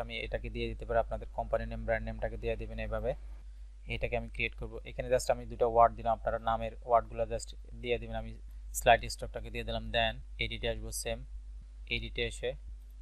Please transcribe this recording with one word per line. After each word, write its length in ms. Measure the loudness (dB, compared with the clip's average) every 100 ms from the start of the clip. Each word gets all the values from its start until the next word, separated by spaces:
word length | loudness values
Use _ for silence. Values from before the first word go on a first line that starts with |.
আমি 100 | -4 -4 -2
এটাকে 220 | -4 -4
দিয়ে 120 | -2 -2
দিতে 120 | -2 2
পারি, 120 | 2
আপনাদের 240 | 4 0 -4 -4
কোম্পানি 280 | 0 0 0
নেম, 100 | -4 0
ব্র্যান্ড 180 | 0 0
নেমটাকে 280 | -4 -4 -2
দিয়ে 120 | -2 -2
দিবেন 180 | -4 -4 -2
এভাবে। 240 | -2 -2 -2 -6 -12 -12 -14 -14 -12 -6
এটাকে 200 | -2 0 0
আমি 80 | -2
ক্রিয়েট 200 | -2 -2 -2
করব, 120 | -8 -8 -10
এখানে 180 | -4 2
just 140 | 4 4
আমি 100 | 0 0
দুটো 140 | 2 6
ওয়ার্ড 180 | 10 8 8
দিলাম, 140 | 0 2
আপনারা 200 | 0 0 0
নামের 220 | 0 -2 -4 6
ওয়ার্ডগুলো 360 | 6 6 -2 -2
just 160 | -2 -6 -12 -10 -6
দিয়ে 140 | 0 0
দিবেন। 160 | 0 -6
আমি 100 | -6 -10 -12 -10 -6 4
স্লাইড 220 | 8 8 8
স্টপটাকে 360 | -6 -6 -6 -6
দিয়ে 100 | -6 -2
দিলাম, 160 | -4 0
then 200 | 2 2 0 -8 -4
এডিটে 220 | -2 -2 -2
আসবো, 180 | -2 -4 -4
সেম 160 | -4 -4 -6 -10 -10 -12 -12 -10 -4
এডিটে 280 | -2 -2 -2 -2
এসে 200 | -2 -4 -4 -8 -12 -12 -10